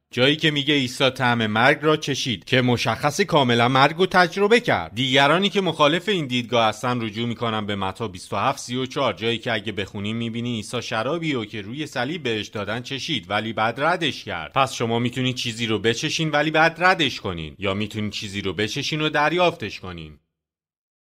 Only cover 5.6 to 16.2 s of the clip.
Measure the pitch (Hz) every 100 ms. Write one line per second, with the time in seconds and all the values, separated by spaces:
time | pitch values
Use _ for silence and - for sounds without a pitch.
5.6 | 185 143 147 170 180 196 139 123 113 117
6.6 | 110 107 127 123 110 104 120 110 117 110
7.6 | 104 101 95 95 113 90 - 104 117 135
8.6 | - 123 127 147 127 92 113 117 123 113
9.6 | 101 98 95 104 101 113 117 113 120 113
10.6 | 104 120 - 113 117 170 160 131 107 110
11.6 | 98 139 147 135 123 180 131 110 101 110
12.6 | 101 117 123 135 - 127 87 104 110 110
13.6 | 110 117 151 180 156 120 - 90 76 135
14.6 | 135 - 117 117 120 127 127 123 123 110
15.6 | 117 107 107 117 156 156